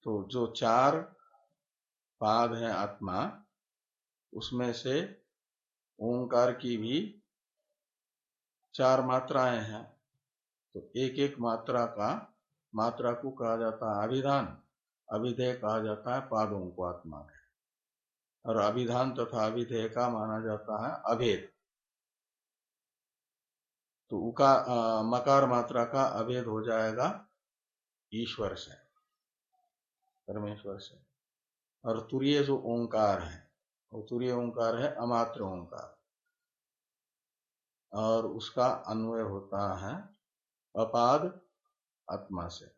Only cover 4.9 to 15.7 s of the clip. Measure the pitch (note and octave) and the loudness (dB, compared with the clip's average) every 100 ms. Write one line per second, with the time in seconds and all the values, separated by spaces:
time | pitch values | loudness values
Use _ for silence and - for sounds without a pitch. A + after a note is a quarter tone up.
4.9 | C#3 G3 - _ _ _ _ _ _ _ | -2 -4 -12 _ _ _ _ _ _ _
5.9 | - A2 B2 B2 B2 B2 A#2+ B2 A#2 A2 | -6 -4 -2 2 4 4 2 -4 -4 -2
6.9 | C#3+ G#3 - _ _ _ _ _ _ _ | -2 -4 -10 _ _ _ _ _ _ _
7.9 | _ _ _ _ _ _ _ _ - C3 | _ _ _ _ _ _ _ _ 2 6
8.9 | C3 B2+ B2+ B2+ C#3 B2+ A#2 A2 A2 A#2 | 6 4 0 2 2 2 2 -4 -8 -14
9.9 | _ _ _ _ _ _ _ _ - - | _ _ _ _ _ _ _ _ -16 -10
10.9 | B2 C3 C3 C#3 C3 A#2 A2+ - B2 A#2 | -4 -4 0 -2 0 -2 -2 -2 0 0
11.9 | - G#2+ G3+ - _ _ _ _ A2 A#2 | 0 -2 -2 -8 _ _ _ _ 0 0
12.9 | A#2 B2 A#2+ C3+ C3+ A#2 A2+ A2+ A2 A2+ | 0 -2 -2 -6 -4 -2 0 -2 -2 -2
13.9 | G2+ G#2+ C3 C3+ C#3 G2+ - _ _ _ | 0 0 0 2 2 0 -10 _ _ _
14.9 | _ - A2 B2 A#2+ B2+ B2 G#2+ | _ -6 -2 -2 0 -2 0 0